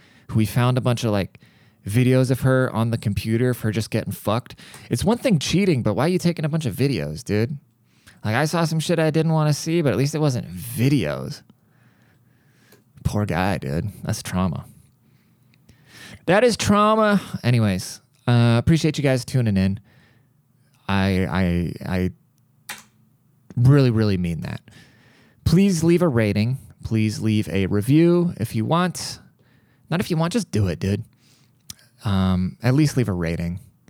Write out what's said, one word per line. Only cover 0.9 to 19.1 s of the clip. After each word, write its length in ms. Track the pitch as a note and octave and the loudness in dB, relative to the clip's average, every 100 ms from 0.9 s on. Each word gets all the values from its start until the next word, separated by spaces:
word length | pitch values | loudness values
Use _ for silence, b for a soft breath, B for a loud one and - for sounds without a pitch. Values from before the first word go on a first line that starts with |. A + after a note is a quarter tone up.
| A#2 | -2
of, 60 | A#2+ | -2
like, 300 | G2+ - - b b b b - | -2 -4 -8 b b b b -2
videos 420 | A#2 B2+ B2+ C3 | 2 4 4 2
of 120 | B2+ | 0
her 300 | C3 C3 B2+ | 2 2 0
on 200 | A2 A#2 | -2 -2
the 80 | A2+ | -2
computer 500 | A2 G2 A2 A2+ B2+ | -4 -4 -2 0 0
of 120 | B2 | -2
her 100 | A2 | -2
just 180 | A2 - | -2 -2
getting 220 | A2+ - | -4 -4
fucked. 480 | F#2+ G#2 A2 - - B B B | -6 -2 -4 -4 -18 B B B
It's 120 | B2+ | -2
one 140 | F#3+ A#3+ | 0 0
thing 220 | C#4 D#3+ | 2 0
cheating, 420 | - F3+ G3 C3+ | 0 0 2 0
but 140 | G#2+ G2+ | 0 0
why 100 | D#3 | 0
are 40 | |
you 100 | F3+ | 0
taking 260 | F3 E3 D3+ | 0 -2 -4
a 40 | |
bunch 180 | D#3+ A#2+ | -4 -4
of 80 | F2 | -2
videos, 480 | C#3+ G#2 D2 D2+ | -2 -2 -4 -8
dude? 340 | - G#2 B2 D3 _ _ _ b b b | -2 -2 -2 -4 _ _ _ b b b
Like, 120 | A2 A#2 | -2 0
I 100 | D#3 | 0
saw 200 | E3+ D#3+ | 0 0
some 140 | D#3+ | -2
shit 200 | D3+ E3 | -2 0
I 100 | D#3 | 2
didn't 220 | D#3+ D#3+ | 2 0
wanna 220 | D#3+ D3+ | 2 2
see, 280 | C#3+ E3 E3+ | 0 0 0
but 100 | D3 | 2
at 60 | G2+ | 2
least 160 | C#3+ | 0
it 60 | D3+ | 0
wasn't 280 | D3+ B2 F2+ | 0 0 -6
videos. 880 | F2 A#2 A2 C3 C#3+ D2+ C2 C2+ - - _ b b b b b b b b b b b b b - | -10 -8 0 2 2 0 -4 -8 -12 -18 _ b b b b b b b b b b b b b -10
Poor 220 | - G#2 G#2 | -4 -2 -2
guy, 320 | E2 F#2+ E2+ | 0 -2 -2
dude. 320 | C2+ D#2 G#2+ - | -4 -4 -6 -8
That's 180 | - - | -6 -6
trauma. 440 | - F2+ F#2 - - - _ _ _ _ _ _ _ _ _ B B B B B - | -4 -2 -2 -4 -10 -18 _ _ _ _ _ _ _ _ _ B B B B B 0
That 180 | G3 | 4
is 140 | A#3+ G3+ | 4 2
trauma. 640 | - G#3 G#3 A3 G#3+ G3+ B - | 2 4 4 4 2 2 B -4
Anyways, 600 | A#2 B2 G#2+ F#2 - - _ _ - | 0 2 2 0 -6 -14 _ _ 0
uh, 300 | A#2+ A#2+ A#2 | 4 4 2
appreciate 380 | C#3 D#3+ D#3+ D3 | 2 2 2 0
you 40 | |
guys 220 | C#3 | 0